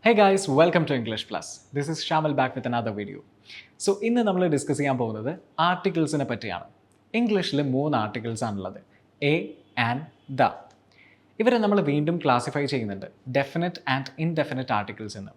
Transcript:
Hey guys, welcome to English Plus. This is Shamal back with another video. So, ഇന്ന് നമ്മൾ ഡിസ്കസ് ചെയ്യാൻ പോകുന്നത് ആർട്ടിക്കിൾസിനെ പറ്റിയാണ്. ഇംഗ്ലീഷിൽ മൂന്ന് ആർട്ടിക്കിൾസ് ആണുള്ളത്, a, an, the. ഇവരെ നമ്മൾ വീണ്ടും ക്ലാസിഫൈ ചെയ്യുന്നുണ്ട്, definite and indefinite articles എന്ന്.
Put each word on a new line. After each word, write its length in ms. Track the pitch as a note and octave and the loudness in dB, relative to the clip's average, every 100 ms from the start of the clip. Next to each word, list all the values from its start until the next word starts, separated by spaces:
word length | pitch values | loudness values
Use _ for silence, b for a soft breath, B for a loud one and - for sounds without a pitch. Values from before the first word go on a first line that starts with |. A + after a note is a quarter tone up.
| A3+ | 6
Hey 80 | |
guys, 280 | G#3+ G3 F#3+ - | 6 6 4 2
welcome 360 | C3+ E3+ E3+ C#3+ | 6 6 4 2
to 60 | |
English 280 | C3+ A2+ G#2+ - | -2 -2 -6 -6
Plus. 200 | F#2 - - _ C#3 | -8 -10 -18 _ -6
This 120 | C#3+ | -4
is 80 | D#3 - | -6 0
Shamal 260 | D#3+ D#3 C3+ | 0 2 0
back 160 | C3 B2+ | 0 -2
with 100 | A#2+ | -4
another 220 | A#2+ A2+ G#2 | -2 -4 -6
video. 220 | G2+ G2 - _ B B B _ | -8 -12 -18 _ B B B _
So, 80 | - G3 A3+ | -2 0 0
ഇന്ന് 140 | A#3+ G#3+ | 2 2
നമ്മൾ 140 | F3+ F3+ | 2 2
ഡിസ്കസ് 260 | D3 - C#3 | 2 0 -2
ചെയ്യാൻ 180 | C#3+ B2+ | 0 0
പോകുന്നത് 280 | A#2 G#2+ A#2 F3+ - - E3 | -2 -4 -6 -8 -12 0 0
ആർട്ടിക്കിൾസിനെ 580 | F3+ G3 E3 D3+ D3+ C3 | 2 0 0 0 0 -2
പറ്റിയാണ്. 340 | A2+ A2 F2 - _ _ _ _ A3+ | -4 -6 -8 -10 _ _ _ _ -2
ഇംഗ്ലീഷിൽ 400 | A#3 G#3 - C#3+ C#3+ C3 | 2 0 0 0 0 0
മൂന്ന് 200 | D3 C3 | 0 0
ആർട്ടിക്കിൾസ് 440 | G#2+ A2+ A2+ A2+ A#2 | -2 -4 -6 -4 -4
ആണുള്ളത്, 320 | G2+ F#2+ G2 - b _ _ C#3+ | -4 -8 -12 -20 b _ _ 0
a, 20 | D#3+ G3 - _ - A#2 | 0 -2 -14 _ -2 -2
an, 140 | B2+ D#3 _ - C3+ | -2 -6 _ -12 2
the. 100 | A#2+ - - _ _ b b b b - | 2 0 -18 _ _ b b b b 0
ഇവരെ 160 | A3 A#3+ G#3+ | 2 4 4
നമ്മൾ 160 | G3+ D3 | 2 2
വീണ്ടും 260 | D3 D3+ E3+ | 2 0 0
ക്ലാസിഫൈ 400 | E3+ D3 C#3+ C#3+ C#3 | 2 2 2 -2 -2
ചെയ്യുന്നുണ്ട്, 340 | C3+ A2 G2 - _ C3 B2+ | -2 -4 -8 -12 _ -4 -2
definite 420 | C#3 E3+ F3 E3+ - | 0 -2 -4 -4 -2
and 160 | C3+ C3+ - D#3+ | -2 -4 -4 -2
indefinite 480 | D#3+ D3 C3 C3 A2 | 0 -2 -2 -2 -2
articles 360 | G2+ G2 G#2+ G#2+ | -2 -10 -12 -12
എന്ന്. 100 | G2 | -16